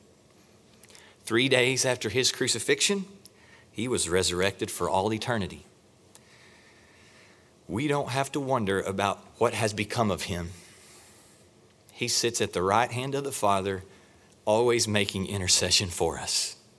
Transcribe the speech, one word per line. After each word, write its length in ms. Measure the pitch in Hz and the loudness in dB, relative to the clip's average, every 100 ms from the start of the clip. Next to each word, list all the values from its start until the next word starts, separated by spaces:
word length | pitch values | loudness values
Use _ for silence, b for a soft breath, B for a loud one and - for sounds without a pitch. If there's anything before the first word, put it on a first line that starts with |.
| - _ _ - - - _ B B B B B - | -20 _ _ -20 -20 -20 _ B B B B B -2
Three 240 | 113 131 | 0 4
days 360 | 127 123 127 131 | 4 4 2 0
after 240 | 120 110 | 0 -2
his 220 | 117 123 | 0 0
crucifixion, 720 | - 127 113 - 147 - 202 185 - - b b b b | 0 -2 0 0 2 2 0 -6 -16 -20 b b b b
he 160 | - 123 | -6 -2
was 200 | 101 82 | -2 2
resurrected 640 | 90 87 87 95 - 107 | 2 2 2 0 0 -6
for 180 | - 87 | -2 0
all 220 | 95 104 | 2 0
eternity. 540 | 110 123 113 90 73 - _ _ _ - b b b b b b b b b b b b b b _ - | -2 -2 -2 -4 -8 -20 _ _ _ -20 b b b b b b b b b b b b b b _ -8
We 200 | 95 147 | -4 0
don't 220 | 143 127 | 0 0
have 220 | 131 135 | -2 -2
to 60 | 151 | -2
wonder 400 | 135 131 98 95 | 0 0 2 0
about 400 | 92 98 101 - - - | 0 0 0 -2 -8 0
what 160 | 117 | 0
has 200 | 113 110 | 2 -2
become 380 | 104 104 123 107 | -2 -2 0 0
of 120 | 87 | 0
him. 280 | - 87 87 90 B B B B B B B B B - - _ - | -4 -6 -6 -12 B B B B B B B B B -20 -20 _ -18
He 160 | - 120 | -6 -2
sits 340 | - 117 117 | 0 0 0
at 120 | 104 | -2
the 80 | 90 | 0
right 300 | 95 107 120 | 2 4 2
hand 240 | 120 135 139 | -2 -4 -4
of 80 | |
the 80 | 139 | -4
Father, 520 | - 104 98 98 95 90 b b b b - - | 0 2 2 0 -4 -8 b b b b -6 0
always 420 | 110 120 120 107 | 2 4 2 2
making 400 | 104 101 95 95 | 0 0 -2 -4
intercession 600 | 101 92 - 90 - 95 | -2 0 2 2 2 0
for 300 | - 82 73 | -2 -2 -2
us. 380 | - - - - - | -4 -4 -4 -8 -20